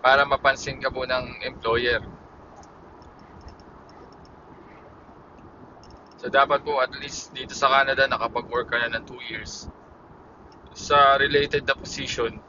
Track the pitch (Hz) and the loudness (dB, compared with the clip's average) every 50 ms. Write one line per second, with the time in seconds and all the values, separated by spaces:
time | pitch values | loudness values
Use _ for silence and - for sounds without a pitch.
0 | - 127 135 139 143 139 139 135 - 139 135 135 - 139 131 127 127 135 127 127 | 6 6 6 6 6 2 0 2 2 2 2 2 -4 -10 -10 -6 -6 -6 -4 -4
1 | 127 127 127 127 123 120 123 - - 127 120 113 - 117 113 120 123 123 120 110 | -4 -2 -2 -2 -2 -6 -12 -10 -10 -12 -12 -6 -2 0 0 2 2 0 0 -2
2 | 113 - - - - - - - - - - - - - - - - - - - | -4 -8 -18 -20 -20 -20 -20 -20 -20 -20 -20 -20 -20 -20 -20 -20 -20 -20 -20 -20
3 | - - - - - - - - - - - - - - - - - - - - | -20 -20 -20 -20 -20 -20 -20 -20 -20 -20 -20 -20 -20 -20 -20 -20 -20 -20 -20 -20
4 | - - - - - - - - - - - - - - - - - - - - | -20 -20 -20 -20 -20 -20 -20 -20 -20 -20 -20 -20 -20 -20 -20 -20 -20 -20 -20 -20
5 | - - - - - - - - - - - - - - - - - - - - | -20 -20 -20 -20 -20 -20 -20 -20 -20 -20 -20 -20 -20 -20 -20 -20 -20 -20 -20 -20
6 | - - - - - 123 117 135 139 139 143 139 - 151 147 135 127 127 - 135 | -20 -20 -20 -12 -10 0 4 4 4 4 2 -2 0 -2 0 0 0 -2 -4 -12
7 | 143 139 - - - - - 135 131 - - - 143 135 131 135 135 135 135 131 | -12 -12 -12 -12 -14 -12 -12 -14 -12 -12 -6 0 2 4 4 4 4 2 2 2
8 | 135 131 123 107 113 117 117 120 117 117 117 123 120 117 120 120 117 117 117 113 | 2 0 0 -2 -4 -4 -4 -6 -8 -4 -4 -4 -4 -2 -2 -2 -2 -2 -4 -6
9 | 113 - 123 123 123 120 110 110 107 110 - - - - - - - - - - | -8 -10 -16 -14 -12 -12 -12 -12 -12 -12 -14 -14 -16 -18 -18 -20 -20 -20 -20 -20
10 | - - - - - - - - - - - - - - - - - - 147 143 | -20 -20 -20 -20 -20 -20 -20 -20 -20 -20 -20 -20 -20 -20 -18 -14 -2 2 6 6
11 | 143 139 139 139 139 143 143 143 143 143 - 143 135 139 135 - - - - - | 8 8 6 6 4 2 2 2 2 2 -2 -2 0 -2 -4 -4 -4 -12 -10 -10
12 | 135 123 - - 120 113 107 107 - | -8 -6 -4 -4 -4 -4 -4 -10 -20